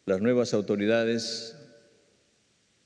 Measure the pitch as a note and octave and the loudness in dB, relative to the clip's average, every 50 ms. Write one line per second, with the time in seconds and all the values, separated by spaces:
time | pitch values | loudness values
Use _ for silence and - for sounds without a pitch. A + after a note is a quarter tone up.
0 | _ G2 F#2+ F#2+ G#2+ B2 B2+ B2 A#2 - - G#2+ G2 - G#2+ G2+ G2+ G#2+ A#2 A#2 | _ -2 -2 0 2 2 2 2 2 2 0 0 0 0 0 0 2 2 2 2
1 | A2+ A2+ A#2 A#2 - - - - - - - - - - - - _ _ _ _ | 2 0 -2 -2 -4 -6 -8 -10 -10 -14 -16 -18 -20 -20 -20 -20 _ _ _ _
2 | _ _ _ _ _ _ _ _ _ _ _ _ _ _ _ _ _ | _ _ _ _ _ _ _ _ _ _ _ _ _ _ _ _ _